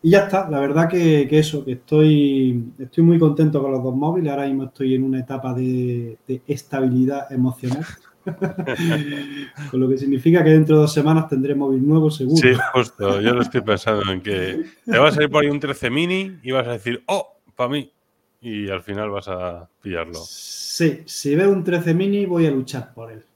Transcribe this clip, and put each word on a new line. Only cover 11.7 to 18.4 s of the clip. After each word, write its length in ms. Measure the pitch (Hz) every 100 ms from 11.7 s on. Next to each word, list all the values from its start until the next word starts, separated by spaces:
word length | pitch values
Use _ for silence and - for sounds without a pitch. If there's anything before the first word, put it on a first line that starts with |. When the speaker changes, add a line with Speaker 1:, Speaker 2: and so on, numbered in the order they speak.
| 131 139
Speaker 1:
nuevo, 240 | 160 156
seguro. 300 | 151 131 160
Speaker 2:
Sí, 140 | 131 123 -
justo, 480 | 127 120 - 101 98
yo 140 | 110
lo 80 | 123
estoy 200 | 117 127
pensando 500 | 104 101 - 107 98
en 80 | 92
que 400 | 98 98 92 95 - _
te 140 | - 120
va 100 | 151
a 40 |
salir 180 | 151 147
por 120 | 147
ahí 80 | 147
un 100 | 143
trece 300 | 139 139 123
mini 480 | 135 175 185 196 175
y 80 | 123
vas 140 | 131 120
a 40 |
decir, 300 | 117 120 120 -
"Oh, 340 | 190 - _ _ -
pa' 120 | 123
mí", 240 | 143 127 _ _ _ _ _